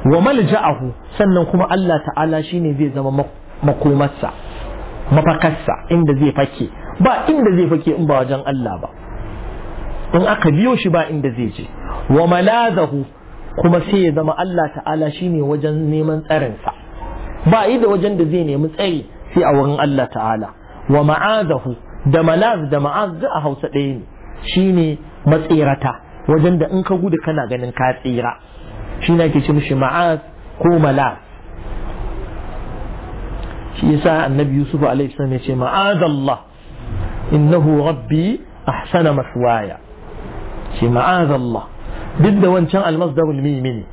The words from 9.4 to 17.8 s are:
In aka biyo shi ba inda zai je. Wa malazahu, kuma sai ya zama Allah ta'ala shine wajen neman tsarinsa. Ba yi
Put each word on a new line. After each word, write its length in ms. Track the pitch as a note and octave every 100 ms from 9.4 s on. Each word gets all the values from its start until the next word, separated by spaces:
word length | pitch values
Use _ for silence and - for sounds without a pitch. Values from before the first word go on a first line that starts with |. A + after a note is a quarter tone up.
| - - - - - - -
In 100 | E3+
aka 260 | F#3+ G#3+ E3
biyo 260 | D3 A#3+ B3
shi 120 | G3
ba 200 | E3 D#3
inda 180 | D3+ C3+
zai 200 | A#2 A2+
je. 140 | - E2+ - - - -
Wa 180 | C#3 E3+
malazahu, 800 | F3 F#3+ A3+ A#3 F#3 D3+ C#3 C3+ - - - - -
kuma 200 | F3 F3 -
sai 140 | G3+ F3
ya 60 |
zama 220 | D3+ D#3 -
Allah 300 | F#3 F3 D3+ D3
ta'ala 340 | - D#3 D3+
shine 300 | D3 F3+ E3
wajen 460 | C#3+ D3+ D3+ D3+ D#3
neman 320 | D#3 D#3 D#3
tsarinsa. 480 | D#3 D#3 C3 G#2 - - - - - - - - D#3
Ba 160 | A3 G#3
yi 120 | B3